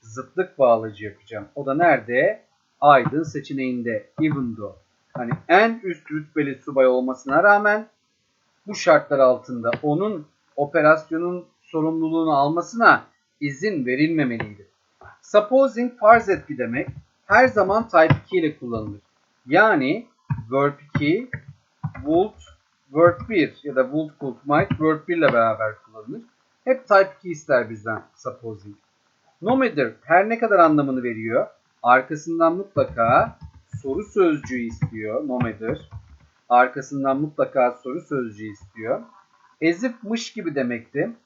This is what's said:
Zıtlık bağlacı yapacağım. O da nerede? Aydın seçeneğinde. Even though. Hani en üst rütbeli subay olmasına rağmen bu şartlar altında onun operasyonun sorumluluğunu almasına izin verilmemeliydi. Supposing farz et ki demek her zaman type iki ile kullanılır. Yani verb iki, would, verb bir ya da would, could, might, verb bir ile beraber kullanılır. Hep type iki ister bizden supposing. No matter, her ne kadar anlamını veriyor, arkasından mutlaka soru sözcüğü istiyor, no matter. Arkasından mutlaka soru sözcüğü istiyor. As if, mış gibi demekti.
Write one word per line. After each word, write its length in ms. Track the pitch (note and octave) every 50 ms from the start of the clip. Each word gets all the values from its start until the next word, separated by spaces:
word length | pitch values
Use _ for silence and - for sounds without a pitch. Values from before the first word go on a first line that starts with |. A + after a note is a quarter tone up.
Zıtlık 580 | _ A2+ A2 B2+ C3 _ _ F3+ F#3 - _ -
bağlacı 460 | C3+ A#2+ A#2 A2 A2 A2 G2+ G2 G#2+
yapacağım. 420 | G#2 G2+ _ _ _ A2+ G#2 G2+ - _
O 100 | C#3+ C#3
da 80 | C3+ C3+
nerede? 720 | D#3 F3 E3+ C#3+ A#2+ A2 A2+ A#2+ C3 D3+ G3 G#3+ - _ _ _ _ _ _ _ _
Aydın 420 | C#3+ D3 C#3+ C3 A#2 D3+ C#3 D3+ E3
seçeneğinde. 840 | D#3 - C#3+ C#3 - C#3+ C3+ C3 B2+ B2 B2 A2+ A#2+ A2+ G#2 - _ _ -
Even 340 | D#3+ D#3 C#3+ C#3 B2+ A#2 G#2+
though. 200 | G#2+ G#2 G2 - _ _ _ _ _ _ _ _
Hani 180 | - A#2+ A#2 C#3+ - -
en 320 | - E3+ F#3+ A3 A#3 A3+ A3+ G3
üst 280 | F#3 E3+ - _ -
rütbeli 500 | D3+ D#3 D3+ _ _ D#3 C#3+ C#3 C3 -
subay 260 | _ D3+ C3+ C3+ C3
olmasına 560 | B2+ B2+ B2+ B2+ C3 B2+ - - C3+ C#3 D#3 F#3
rağmen 440 | G#3 G3+ G#3 G#3 G#3 G#3 G#3+ A3+ _ _ _ _ _ _ _ _ _ _ _ _ _ _ _ _
bu 80 | G3+ G3+
şartlar 440 | - - F3 D#3 D3 - - D3 C3+
altında 520 | C3 B2+ B2 A#2+ - - B2+ A#2+ A2+ A#2 A#2 - -
onun 440 | D3+ D3 E3+ G3 G#3+ G#3 D#3+ D3+ _ _ _ _ _ _
operasyonun 880 | - C#3+ C#3+ - E3 D3 D3+ D#3+ D#3 - _ D#3+ E3 F3 F3+ F3+ F3+ F3 _ _ _
sorumluluğunu 720 | _ _ - D#3+ D#3 D#3+ E3 D#3+ D#3+ D#3+ D#3+ E3 D#3+ D#3+
almasına 720 | D3 C#3 C#3 D3 D#3+ F3 E3+ - - A#3 A#3 F#3 C#3 A2 - _ _ _ _ _ _ _
izin 460 | D3 C#3+ C#3 C3 F3 G#3+ G3 D3+ B2
verilmemeliydi. 840 | B2 B2+ C3+ D3+ E3 E3 D#3 C#3 B2 A#2 A2 G#2+ G#2 G#2 G2+ - _ _ _ _ _ _ _ - - - _
Supposing 760 | _ - - G#3 G#3+ - B3+ C4+ C#4 C4 G3+ A3+ B3 A#3+ - _
farz 300 | G#3 G#3+ A#3 A#3 A3 G3
et 180 | F#3 D#3 -
ki 100 | - D3
demek 300 | B2+ A#2+ A2+ A#2 C#3 F3 - - - _ _ _ _ _
her 220 | - G3+ A#3 C4
zaman 400 | B3+ G#3+ G#3+ F#3 F#3 G3 A3+ A3+
type 280 | - - D#3+ D#3+ D#3+ D#3 - -
iki 120 | _ F#3+
ile 200 | F3+ E3 D3+ D3+
kullanılır. 420 | _ C3+ A#2+ A#2 A2 G#2+ G#2 G2+ G2+ _ _ _ _ _ _ _ _ _
Yani 640 | B2 C#3+ F3+ G#3+ A3 G3 D3 B2+ C3+ F3 A3+ A#3 _ _ _ _ _ - - A2 A2
verb 220 | B2+ C#3 C#3 C#3+ C#3+ - - _ -
iki, 340 | - D3 D3 F3 A3 B3+ B3+ - - _ - - _ _ _ _ _ - - -
would, 380 | - C3 D3 D#3+ E3+ G3+ G#3+ - - - - - _ _ _ _ _ _ _ C3+
verb 360 | D3+ E3+ E3+ E3+ - - -
bir 280 | A3 F3+ C#3+ A#2 - - -
ya 120 | D3 B2
da 80 | C3 B2+
would, 260 | B2 C#3 D#3 D#3 D3+ _ _
could, 160 | D3 C3+ A2+ - _
might, 360 | C#3 D3 D#3+ F3+ - - -
verb 260 | D#3 D#3 D#3 D#3 -
bir 100 | - F3
ile 160 | E3+ D#3 C3+ A#2+
beraber 420 | A#2 A2+ A2+ A2 G#2+ A2 G#2+ G#2
kullanılır. 460 | _ _ _ A2 A2 G#2+ A#2 F3 A#3+ - _ _ _ _ _ _ _ _
Hep 240 | B3+ C4 A#3+ -
type 260 | - G#3 G3 G3 F#3+ -
iki 120 | _ - F3+
ister 400 | D#3+ D3+ - - C#3 B2 A2+ A2
bizden 340 | A2+ G#2 G2+ A2+ A2 A2 - _ _
supposing. 600 | _ - B2+ B2 - A#2 A2+ G#2+ G2 F#2+ G2+ G2+ _ _ _ _ _ _ _ _ _ _ _ _ _
No 160 | E3 G#3 B3+
matter, 340 | C4+ C4 A3+ D#3 D3 C3 A2 - _ _
her 260 | - E3 F3+ G3 A3
ne 100 | A#3 A3+
kadar 200 | A#3 A3 G3+ F#3
anlamını 440 | E3+ D#3+ D3+ D3+ C#3+ C3+ C3 B2+ A#2+
veriyor, 440 | A#2+ A2+ A2 A2 A2+ A#2 C3 - - _ _ _ _ _ _ -
arkasından 720 | A#2+ B2 C3 C3 - D#3 D3 - E3 E3 E3 E3 E3 E3+
mutlaka 840 | F#3+ G3+ G3+ _ C#3+ C3 - - A#2+ A2+ A#2 B2+ E3 A3 A#3 - _ - - _ - _ _ - -
soru 220 | - C3+ C3+ F#3 G#3
sözcüğü 580 | - - G#3 F#3 E3 D#3 C#3+ D3 - B2+ B2
istiyor, 680 | A#2 A2+ A2+ - - - A2+ A2 G#2+ G#2+ A2 C3+ D#3
no 120 | C#3 B2+ B2
matter. 500 | B2 A2+ G#2 G#2 A2 A#2 - - - _ - - - _ - _ _ _ _ _ _ _
Arkasından 680 | A#2+ B2 B2+ B2+ - C#3+ C3+ - C#3+ C#3 C3+ C3+ C3+
mutlaka 540 | C#3 D3+ D3+ - - C3 B2+ - C3+ B2 B2
soru 300 | B2 - _ B2+ C3 D3+
sözcüğü 500 | D3+ _ D3 C3+ A#2+ A2+ G#2 G#2 A2 G#2+
istiyor. 500 | G2+ - - - _ A2+ A2 A2+ D3 G#3+ A#3 - _ - _ _ _ _ _ _ _ _ D#3 E3
As 140 | E3+ F3 A#3+
if, 200 | B3+ A#3+ - -
mış 300 | G3+ A3+ A3+ - - -
gibi 220 | D#4 F3 E3 C#3
demekti. 560 | C#3 B2+ A#2+ A#2+ A2+ A#2 _ - C#3 F3+ A#3 - _ _